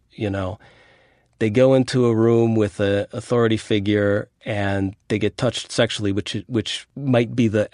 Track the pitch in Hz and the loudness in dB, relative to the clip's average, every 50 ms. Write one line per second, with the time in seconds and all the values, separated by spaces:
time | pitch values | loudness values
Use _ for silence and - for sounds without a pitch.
0 | _ _ _ - 110 101 98 98 95 92 101 - - - _ _ _ _ _ _ | _ _ _ -6 -6 -4 -4 -4 -6 -6 -8 -12 -16 -20 _ _ _ _ _ _
1 | _ _ _ _ _ _ _ _ 117 110 104 127 127 131 135 131 123 - - 127 | _ _ _ _ _ _ _ _ -2 0 2 4 4 4 4 2 2 0 0 0
2 | 123 117 113 110 113 117 117 117 117 117 113 110 104 98 - - 104 101 101 101 | 2 2 2 4 4 4 4 4 4 2 2 2 0 0 -2 -2 0 0 0 0
3 | 101 - - 104 - - 123 120 117 113 113 107 - - 117 104 98 104 104 104 | -2 -4 -8 -12 -6 -2 0 0 2 2 0 -2 0 -2 -2 0 0 0 0 2
4 | 101 101 101 107 - - _ _ _ 131 110 104 101 98 98 98 98 95 98 - | 2 2 0 -2 -4 -8 _ _ _ -6 -4 -4 -2 -2 -2 -2 -2 -4 -6 -10
5 | _ _ 113 104 107 101 - - - 120 - - - - - - 120 113 - - | _ _ -2 -2 -2 -2 -2 -2 -4 -4 -4 -4 -10 -6 -2 -2 -2 -2 -2 -4
6 | 107 101 98 101 92 - - 107 95 - 127 110 104 - - - - _ _ 139 | -4 -2 -2 -2 -4 -6 -8 -10 -10 -4 -4 -4 -4 -4 -8 -10 -12 _ _ -8
7 | 143 135 123 120 123 117 120 123 120 110 98 107 104 - | -2 0 2 2 2 0 0 0 0 2 2 0 -2 -2